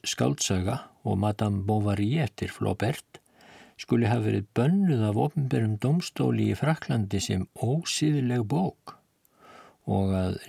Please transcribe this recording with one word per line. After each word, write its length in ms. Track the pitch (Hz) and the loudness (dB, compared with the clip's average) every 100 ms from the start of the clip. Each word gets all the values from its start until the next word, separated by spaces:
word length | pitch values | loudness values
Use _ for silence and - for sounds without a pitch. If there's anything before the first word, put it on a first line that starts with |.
skáldsaga 800 | - - 123 143 - 95 92 127 - _ | -6 -2 0 0 -2 0 0 -4 -8 _
og 180 | - 98 | -4 0
Madame 460 | 104 104 107 101 | 0 0 -2 -2
Bovary 540 | 98 107 104 101 104 151 | 0 0 0 0 0 0
eftir 320 | 135 - - | -2 -4 -8
Flaubert 680 | - 104 98 107 151 - - _ _ - - - - | -4 -2 0 -2 -4 -10 -20 _ _ -20 -20 -20 -12
skuli 280 | - 123 117 | 0 2 4
hafa 200 | 117 107 | 2 2
verið 180 | 104 104 - | 0 0 0
bönnuð 460 | 131 196 190 135 107 | 2 4 4 4 2
af 80 | 104 | 2
opinberum 600 | 147 160 135 127 110 107 | 0 0 0 2 2 2
dómstóli 680 | 123 165 - - 131 113 107 | 2 0 0 -2 0 2 2
í 80 | 104 | 2
Frakklandi 600 | 143 160 - 127 101 98 | 0 0 -2 -2 -2 -2
sem 240 | - 98 92 - | -2 -2 -4 -4
ósiðleg 920 | 113 147 170 - 151 147 123 123 107 | -2 -2 -2 0 0 2 0 0 0
bók 480 | 147 185 - - - _ _ _ _ - - - _ - | 0 0 -4 -14 -20 _ _ _ _ -20 -20 -20 _ -2
og 280 | 98 98 95 | 0 2 0
að 200 | 92 - | 0 -4